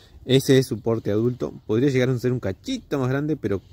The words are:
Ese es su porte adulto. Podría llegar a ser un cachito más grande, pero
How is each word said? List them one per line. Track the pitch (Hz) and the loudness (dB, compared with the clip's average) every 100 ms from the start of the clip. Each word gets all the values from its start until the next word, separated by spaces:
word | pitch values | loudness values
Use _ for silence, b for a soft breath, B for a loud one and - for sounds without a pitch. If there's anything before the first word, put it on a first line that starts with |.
| b b | b b
Ese | - 135 - 131 | 2 2 6 4
es | 123 | 4
su | 113 | -4
porte | 113 113 - | -2 -2 0
adulto. | 104 120 127 - - - | 0 0 -2 -8 -8 -2
Podría | 110 143 | 0 2
llegar | 127 127 | 2 0
a | 123 | 0
ser | 127 | -2
un | 127 | -2
cachito | 95 - - 262 - 143 | -4 -6 -8 -10 -6 -4
más | 127 | -2
grande, | 139 151 151 | -2 -2 -4
pero | 104 98 - | -2 -4 -6